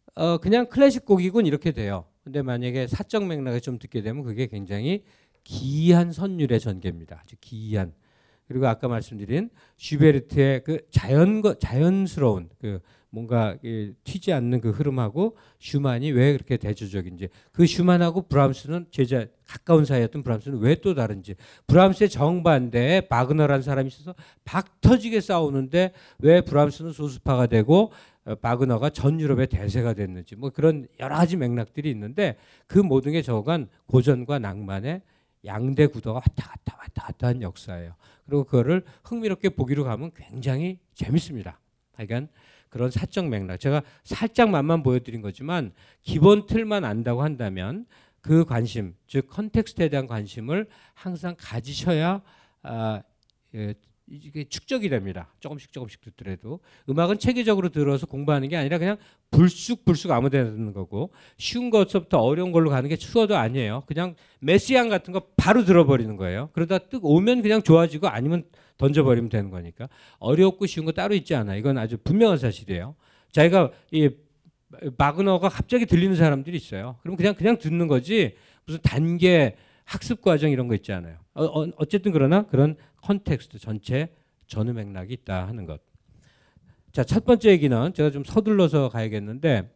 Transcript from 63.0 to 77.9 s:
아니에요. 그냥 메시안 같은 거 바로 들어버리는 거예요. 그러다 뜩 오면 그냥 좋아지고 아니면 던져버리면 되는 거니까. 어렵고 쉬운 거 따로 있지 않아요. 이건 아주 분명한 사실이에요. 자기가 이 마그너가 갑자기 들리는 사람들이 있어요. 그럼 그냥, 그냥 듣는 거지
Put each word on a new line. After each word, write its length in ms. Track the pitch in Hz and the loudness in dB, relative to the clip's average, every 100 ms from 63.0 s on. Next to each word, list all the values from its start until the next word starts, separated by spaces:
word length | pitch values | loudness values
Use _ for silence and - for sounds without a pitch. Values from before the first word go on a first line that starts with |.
| - 233 214 202 | -2 0 2 2
아니에요. 460 | 113 131 110 117 - | 0 -2 -4 -6 -6
그냥 280 | 151 180 160 _ _ | -6 -6 -10 _ _
메시안 480 | 135 190 - 254 233 | 2 2 4 2 2
같은 240 | 196 - | -2 -4
거 140 | 185 - - | -8 -4 0
바로 280 | 165 220 | 4 4
들어버리는 520 | 190 175 147 135 110 101 | 8 6 8 4 0 -4
거예요. 340 | 92 92 147 | -4 -4 -6
그러다 260 | - 165 185 | -6 -2 -2
뜩 260 | - 262 | -4 -6
오면 380 | 170 156 202 247 | 4 4 4 2
그냥 200 | 214 220 | 2 2
좋아지고 460 | 208 160 170 151 175 | 6 6 4 0 -4
아니면 360 | 110 131 170 - _ _ _ | -2 -2 -4 -6 _ _ _
던져버리면 520 | 139 143 135 120 117 | 2 4 4 2 0
되는 200 | 113 98 | -4 -4
거니까. 380 | 92 85 - 127 - - _ | -10 -14 -16 -18 -18 -20 _
어렵고 480 | 104 151 190 190 196 | -2 4 2 2 -4
쉬운 180 | - | -4
거 80 | 160 | -6
따로 220 | 160 190 | -4 -2
있지 200 | 202 135 | -2 -2
않아요. 240 | 147 104 98 | -4 -2 -4
이건 200 | 123 135 | -2 -2
아주 180 | 117 117 | -4 -6
분명한 400 | - 190 226 165 | -2 2 4 2
사실이에요. 560 | 120 95 - 90 98 151 _ _ _ | -2 -6 -8 -8 -8 -14 _ _ _
자기가 400 | - 160 185 143 - _ | 4 6 6 2 -2 _
이 180 | 160 147 117 _ _ _ _ _ - 147 123 | 2 2 2 _ _ _ _ _ -14 -12 0
마그너가 500 | 143 156 196 185 185 | 0 2 0 2 0
갑자기 380 | - - 247 226 | -2 -2 -2 2
들리는 300 | 170 185 180 | 2 2 4
사람들이 400 | 160 139 139 175 | 2 2 -4 -10
있어요. 400 | - 98 113 123 | -10 -10 -10 -12
그럼 140 | 165 180 | -10 -2
그냥, 180 | 190 | -2
그냥 240 | 208 185 233 | 0 0 0
듣는 280 | 156 170 | 0 -2
거지 460 | 170 | 2